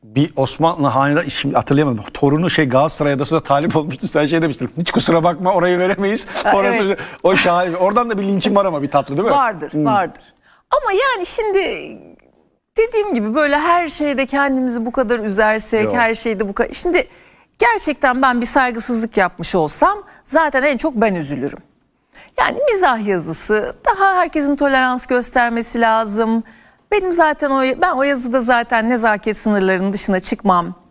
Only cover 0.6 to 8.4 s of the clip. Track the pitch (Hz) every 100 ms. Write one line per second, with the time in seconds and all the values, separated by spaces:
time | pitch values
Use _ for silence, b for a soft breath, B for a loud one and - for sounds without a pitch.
0.6 | 160 143 143 120 139 147 175 - 139 127
1.6 | - 139 151 113 - - 139 151 175 -
2.6 | 143 127 151 - 147 139 143 156 - 143
3.6 | 156 160 151 131 - 151 147 165 160 131
4.6 | 120 - 175 - - 165 170 165 185 190
5.6 | 175 180 185 196 196 226 - - 208 196
6.6 | 202 233 196 202 B B 180 190 180 175
7.6 | 180 170 185 214 240 208 196 196